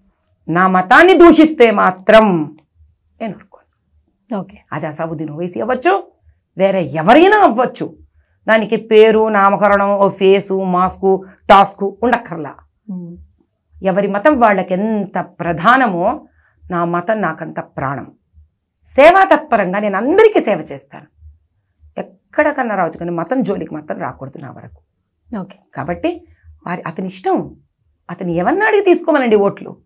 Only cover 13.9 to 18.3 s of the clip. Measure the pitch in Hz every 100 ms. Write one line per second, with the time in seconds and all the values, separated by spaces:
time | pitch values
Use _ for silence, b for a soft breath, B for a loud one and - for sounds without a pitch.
13.9 | 185 202 196 311 269 226 196 - 185 220
14.9 | 214 190 185 - - 170 165 196 262 233
15.9 | 175 196 302 b b b b - 175 170
16.9 | 175 175 220 170 160 156 165 - - 135
17.9 | 135 - _ _